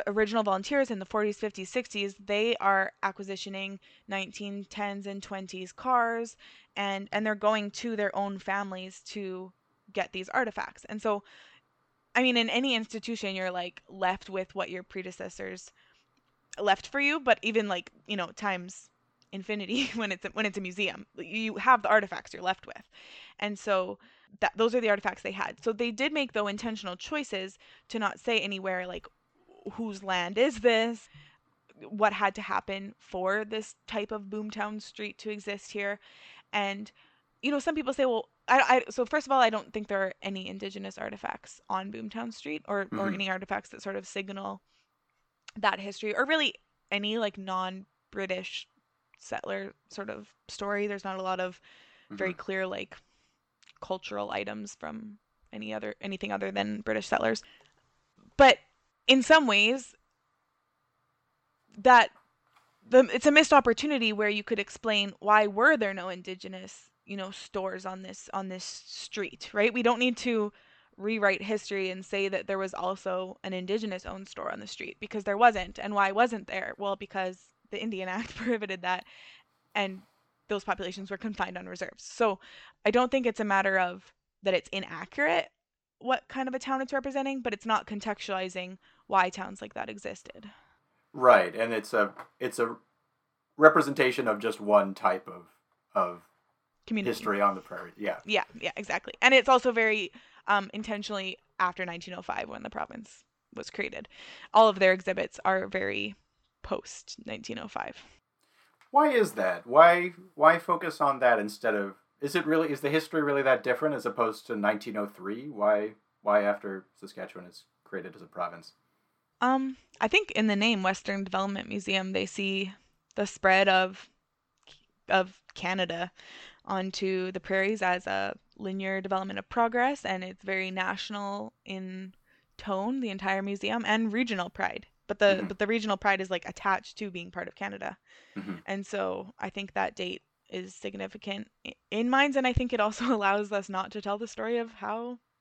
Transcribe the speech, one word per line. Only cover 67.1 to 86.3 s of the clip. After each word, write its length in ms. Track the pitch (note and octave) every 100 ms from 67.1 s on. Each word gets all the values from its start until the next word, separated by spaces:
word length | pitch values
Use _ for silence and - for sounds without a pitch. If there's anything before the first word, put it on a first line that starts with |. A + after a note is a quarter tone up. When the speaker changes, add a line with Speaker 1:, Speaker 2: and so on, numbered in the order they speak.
| G3
Speaker 1:
know, 140 | F#3+
stores 560 | - - G3+ F#3+ F#3+ F#3
on 160 | F#3+
this, 260 | F#3+ G3 -
on 140 | G3 F#3+
this 160 | F#3
street, 840 | - - - - - G#3+ F#3+ - -
right? 200 | G#3 A3+
We 120 | B3
don't 160 | A#3+ A#3
need 160 | B3+ A#3
to 340 | B3 A3+ G#3 - _ _ _ -
rewrite 460 | G3+ A3 G3+ F#3+
history 480 | G3 G#3+ - G3 F#3
and 140 | F#3
say 240 | F#3 G3+ G3
that 200 | F#3+ -
there 100 | F#3+
was 160 | F#3+
also 600 | - F#3 G3 F#3+ F#3 F#3 -
an 80 | G3
Indigenous-owned 760 | F#3 F#3 G#3+ G#3+ F#3 F3+ F#3+ G3
store 240 | - -
on 80 | -
the 80 | G#3
street, 300 | - - -
because 240 | G#3 G#3+
there 160 | G3+ G3+
wasn't. 400 | A#3+ G3+ F3+ -
And 160 | G3+
why 160 | G3+ G3
wasn't 380 | G3+ A#3+ A3 -
there? 260 | F#3+ - -
Well, 200 | G3+ G3
because 420 | G3+ G3 F#3 F#3 _ _ _
the 100 | G3+
Indian 280 | A3+ F#3 F#3
Act 260 | F#3+ A#3
<laughs> 0 |
prohibited 480 | - A3+ A3+ G3+ F#3
that, 220 | F3+ F#3 - - - - _ _ _
and 280 | G#3+ G3 F#3+ - _ _ _ -
those 160 | G#3
populations 460 | - F#3+ F3+ F#3+ G3
were 60 | G3
confined 420 | A3 G3+ F#3 F3+
on 100 | F#3
reserves. 340 | F3+ F3+ -
So 380 | - - A3+ F#3+ - - - _
I 60 | G#3
don't 200 | A#3 B3+
think 140 | C4+ A#3+
it's 140 | G#3+
a 40 |
matter 340 | G#3+ G3 G3 F#3+
of 340 | F3+ F#3+ - _ _ _
that 120 | F#3+
it's 140 | F3+ -
inaccurate 800 | G3 - D#3+ F#3 - D4+ E4+ - _ _ _ _ _
what 300 | A#3+ C4
kind 180 | -